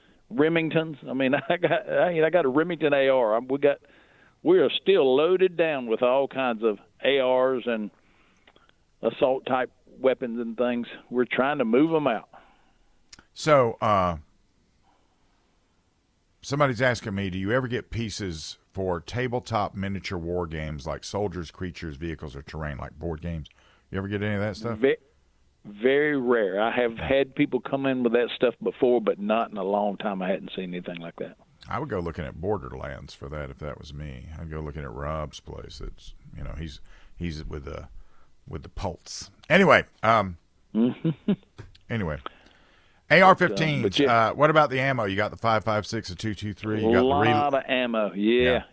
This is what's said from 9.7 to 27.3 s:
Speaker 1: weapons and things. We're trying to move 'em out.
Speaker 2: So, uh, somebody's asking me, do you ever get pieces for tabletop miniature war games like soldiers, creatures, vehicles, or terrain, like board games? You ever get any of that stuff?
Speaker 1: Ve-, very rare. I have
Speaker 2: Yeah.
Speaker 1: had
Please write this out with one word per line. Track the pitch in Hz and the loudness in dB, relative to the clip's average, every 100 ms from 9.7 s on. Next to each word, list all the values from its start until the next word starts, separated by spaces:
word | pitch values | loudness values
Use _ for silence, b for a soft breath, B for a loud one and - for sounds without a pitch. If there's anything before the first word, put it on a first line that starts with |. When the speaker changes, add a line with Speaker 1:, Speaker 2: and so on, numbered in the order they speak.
| _ _ - | _ _ 0
Speaker 1:
weapons | 131 120 123 117 | 0 2 -2 -6
and | 117 113 | -6 -2
things. | 123 120 117 - - | -2 -2 -6 -12 -4
We're | 123 123 | -2 0
trying | - 131 147 | 0 0 0
to | 117 | 2
move | 120 160 | 4 4
'em | 160 139 | 2 0
out. | 104 - b b b b b b _ _ - _ | -2 -6 b b b b b b _ _ -20 _
Speaker 2:
So, | - 160 147 117 - | -6 4 4 4 0
uh, | 113 101 90 85 - _ _ _ _ _ _ _ _ _ _ _ _ _ _ _ _ _ _ _ _ _ | 2 4 2 -2 -10 _ _ _ _ _ _ _ _ _ _ _ _ _ _ _ _ _ _ _ _ _
somebody's | - 143 139 110 | -6 0 2 2
asking | 127 117 113 98 | 0 0 -4 -4
me, | 98 | -4
do | 92 | -4
you | 95 | 0
ever | 123 127 | 0 0
get | 117 - | -4 -6
pieces | 110 113 - 98 78 - - _ | -6 -6 -6 -6 -8 -12 -16 _
for | 98 92 87 | -6 -4 -4
tabletop | - 123 127 120 - 110 98 98 | -6 -6 -4 -4 -4 -2 -2 -4
miniature | 98 98 - 92 | -6 -6 -8 -8
war | 82 90 85 | -4 -4 -4
games | 80 78 73 71 | -6 -8 -8 -8
like | 71 | -10
soldiers, | - 101 104 87 80 | -8 -4 -4 -6 -10
creatures, | - 92 80 82 69 | -10 -10 -8 -10 -8
vehicles, | 82 78 76 65 | -8 -8 -12 -14
or | |
terrain, | 69 78 76 69 | -12 -8 -8 -8
like | 69 76 | -12 -10
board | 85 78 | -8 -8
games? | 85 82 73 b b b b | -6 -8 -10 b b b b
You | 92 | -6
ever | 98 | -4
get | 101 | -2
any | 104 101 | -2 -2
of | |
that | 104 98 | -4 -4
stuff? | 117 110 | -8 0
Speaker 1:
Ve-, | 135 156 _ _ _ _ _ _ 104 | 0 0 _ _ _ _ _ _ -18
very | 104 123 139 151 143 | -2 2 4 2 0
rare. | 123 120 98 95 | 2 2 2 0
I | 113 | 0
have | 120 120 113 | 2 0 -2
Speaker 2:
Yeah. | - | 0
Speaker 1:
had | 135 135 | 2 2